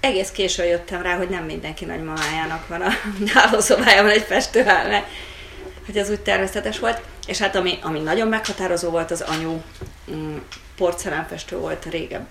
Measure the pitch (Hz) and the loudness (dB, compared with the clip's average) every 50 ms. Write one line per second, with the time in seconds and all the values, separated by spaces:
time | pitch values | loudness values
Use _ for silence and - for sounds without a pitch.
0 | - 269 240 185 190 - - - 196 180 - - 175 175 170 170 175 - 190 175 | 2 2 2 2 0 -2 -2 -2 0 0 0 2 2 2 2 0 0 -4 -8 -4
1 | 175 180 175 180 185 180 190 180 165 156 156 160 - 151 156 - 185 165 165 165 | -2 0 0 0 0 -2 -2 -4 -4 -6 -8 -6 -8 -8 -8 -8 -8 -8 -8 -6
2 | 160 160 156 156 156 151 156 160 160 160 160 165 - - 170 170 185 185 226 - | -6 -6 -4 -2 -2 -2 -2 -2 -2 -2 -4 -6 -6 -8 -6 -2 0 0 0 0
3 | - 214 202 190 208 214 226 269 - 226 226 214 208 - 262 - - 247 202 190 | -2 -6 -4 -2 -2 2 6 6 6 8 6 4 6 6 4 6 8 8 8 8
4 | 202 208 208 220 214 - 185 208 269 - - 220 254 208 190 165 - - 208 202 | 8 8 6 6 4 4 2 2 2 4 4 4 6 6 6 4 4 2 0 0
5 | 202 - - - - - - - - - - - - - - - - - 196 208 | 0 -2 -12 -14 -14 -14 -14 -16 -16 -16 -14 -14 -14 -14 -14 -16 -14 -6 -2 -2
6 | 202 196 208 202 - - 202 190 190 190 - 208 202 214 214 - 240 226 233 - | 0 0 -2 -4 0 0 2 2 2 0 -2 -4 -4 -4 -4 -2 -2 -2 -2 -2
7 | - - - - - - 185 - 220 190 - 196 180 180 175 - - 165 160 151 | -6 -12 -16 -14 -10 -6 -4 0 0 0 2 2 0 0 -2 -2 -4 -4 -4 -2
8 | 156 156 165 214 226 220 220 220 220 - 202 - 190 185 175 170 175 170 165 170 | 0 0 2 2 2 2 2 0 -2 -4 -4 -2 -2 0 0 0 0 0 0 0
9 | 165 165 175 165 - - 156 156 165 160 165 160 160 - - - - - - - | 0 0 -4 -6 -4 -4 -4 -2 -2 -4 -4 -6 -8 -12 -14 -14 -14 -14 -14 -18
10 | - - 147 156 156 156 151 151 - - - - - - - - 190 175 175 - | -14 -12 -10 -8 -8 -8 -8 -10 -12 -14 -18 -18 -18 -20 -4 0 0 0 0 0
11 | - 190 147 151 165 160 170 165 - - 180 175 165 160 156 156 - 160 160 165 | -4 -4 -4 -4 -4 -6 -8 -12 -10 -8 -8 -6 -4 -6 -6 -6 -8 -8 -6 -6
12 | 160 - - 165 - - | -6 -6 -8 -10 -10 -12